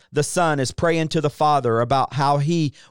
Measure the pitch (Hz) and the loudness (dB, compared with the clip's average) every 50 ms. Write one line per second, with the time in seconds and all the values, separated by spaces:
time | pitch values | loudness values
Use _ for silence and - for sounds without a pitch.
0 | _ _ - 147 147 - - 180 170 165 - 139 131 - - - 180 165 165 165 | _ _ -4 -4 -2 -2 0 0 0 0 0 0 -2 -4 -4 -2 -2 0 0 0
1 | 160 151 - 160 143 147 - - 151 151 147 139 123 120 113 117 120 120 139 135 | -2 -2 -2 -2 -2 -2 -2 0 2 2 2 2 2 0 0 0 0 0 0 0
2 | 127 - - 139 139 139 147 143 143 156 175 170 156 135 - - - - | 0 -2 -2 0 0 2 2 2 0 0 0 0 -2 -2 -4 -10 -20 -8